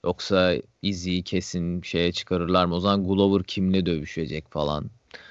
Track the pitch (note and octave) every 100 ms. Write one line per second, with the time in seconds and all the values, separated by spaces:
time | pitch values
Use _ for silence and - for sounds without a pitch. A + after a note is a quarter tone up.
0 | F2 - - F#2+ F#2 F2+ - _ G2+ F#2
1 | F#2 F2+ F2+ F#2 - F2+ E2+ F2+ - E2+
2 | F2 - - F2+ E2+ F#2 F2 E2+ G2+ G2+
3 | F#2 G2 G2 G2 F#2 - F#2 F#2+ F2 D#2+
4 | C#2+ - D#2 D2+ - D2+ D2 D2+ - -
5 | _ - -